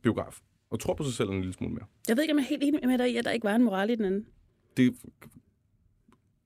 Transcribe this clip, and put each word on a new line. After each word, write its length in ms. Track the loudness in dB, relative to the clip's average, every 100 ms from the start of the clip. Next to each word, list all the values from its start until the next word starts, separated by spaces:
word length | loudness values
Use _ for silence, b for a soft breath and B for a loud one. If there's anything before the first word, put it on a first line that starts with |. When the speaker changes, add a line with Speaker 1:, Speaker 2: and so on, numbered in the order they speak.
Speaker 1:
biograf, 360 | 0 0 -4 -12 _ _ _
og 100 | -4
tror 140 | -2
på 100 | -2
sig 100 | -2
selv 160 | -2 -2
en 100 | -2
lille 120 | -4
smule 200 | -6 -6
mere. 120 | -8 -12 _ 0
Speaker 2:
Jeg 80 | 2
ved 60 |
ikke, 100 | 2
om 40 | 0
jeg 40 |
er 60 | 0
helt 140 | 0
enig 240 | 0 2 2
med 100 | 2
dig 140 | 2
i, 60 | 0
at 80 | -2
der 60 |
ikke 120 | -2
var 120 | 2 4
en 80 |
morale 300 | 4 2 0
i 20 | 0
den 100 | 0
anden. 200 | -2 -4 -16 _ _ _ 2
Speaker 1:
Det 160 | 2 2 -10 -20 -20 -20 -20 _ _ _ _ _ _ _ _ _